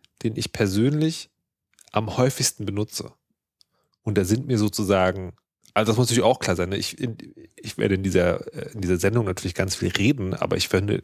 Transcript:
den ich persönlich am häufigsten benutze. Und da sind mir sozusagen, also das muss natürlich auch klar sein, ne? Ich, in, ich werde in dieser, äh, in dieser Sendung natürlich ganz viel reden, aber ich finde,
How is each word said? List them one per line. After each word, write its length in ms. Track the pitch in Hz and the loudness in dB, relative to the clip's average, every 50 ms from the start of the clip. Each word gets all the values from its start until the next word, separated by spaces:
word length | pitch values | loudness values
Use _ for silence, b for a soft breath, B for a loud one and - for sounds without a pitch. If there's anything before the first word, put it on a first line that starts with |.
| b b b _ - | b b b _ -4
den 100 | 113 110 | -4 -4
ich 160 | 101 101 - - | -4 -6 -6 -2
persönlich 800 | - 113 98 95 104 113 139 147 151 156 160 160 - - - _ _ _ _ _ _ _ _ _ _ - _ - | 0 0 2 2 2 2 2 2 2 0 0 -2 -4 -10 -16 _ _ _ _ _ _ _ _ _ _ -20 _ -4
am 240 | 123 107 104 90 | -4 -4 -2 0
häufigsten 480 | - 127 135 - - 131 - - - 107 | 2 2 2 2 0 -2 -2 -2 -4 -6
benutze. 460 | 98 101 101 107 - - - - - - _ _ _ _ _ _ _ _ _ _ _ _ _ _ _ _ _ _ | -6 -4 -4 -4 -4 -6 -10 -12 -12 -16 _ _ _ _ _ _ _ _ _ _ _ _ _ _ _ _ _ _
Und 160 | 113 104 98 | 0 0 2
da 60 | 95 | 2
sind 220 | 90 107 123 131 131 | 2 0 0 0 0
mir 100 | 127 107 | 0 2
sozusagen, 760 | 107 104 - - 107 95 101 95 92 92 92 98 92 90 - _ _ _ _ _ _ _ _ | 2 0 0 -2 0 2 4 4 4 2 0 -2 -8 -10 -12 _ _ _ _ _ _ _ _
also 200 | 104 110 110 110 | 0 2 4 4
das 40 | |
muss 120 | 113 123 113 | 4 2 4
natürlich 160 | 117 123 92 | 4 4 4
auch 160 | 113 127 - | 4 2 2
klar 160 | - - 92 | 0 -2 0
sein, 140 | 92 90 87 | 0 0 -2
ne? 60 | 98 | -2
Ich, 220 | - - - - - | -4 -4 -6 -6 -6
in, 180 | - 120 113 - - - - - - - _ | -6 -8 -8 -10 -14 -20 -20 -20 -20 -20 _
ich 240 | - - 110 - - | -16 -14 -12 -4 -2
werde 160 | 107 104 98 | 0 2 2
in 80 | 92 95 | 2 0
dieser, 500 | 95 - 92 87 90 - - - - - | 2 2 4 4 4 0 -2 -6 -10 -12
äh, 200 | - - - - | -12 -12 -10 -8
in 80 | 110 | -6
dieser 160 | 95 87 90 87 | 0 0 0 2
Sendung 280 | - 98 110 120 110 | 2 2 2 2 0
natürlich 280 | 98 90 - - 95 - | 0 -4 -4 -4 -6 -2
ganz 220 | - 95 95 - | -2 -2 -2 -2
viel 140 | - - 92 | -2 -2 -2
reden, 440 | - - 98 123 151 131 95 92 92 | 0 2 2 2 2 2 -2 -4 -2
aber 220 | - - - - | -2 0 0 0
ich 120 | 82 - - | 0 0 2
finde, 320 | - 95 98 104 110 - | 2 0 2 2 -2 -2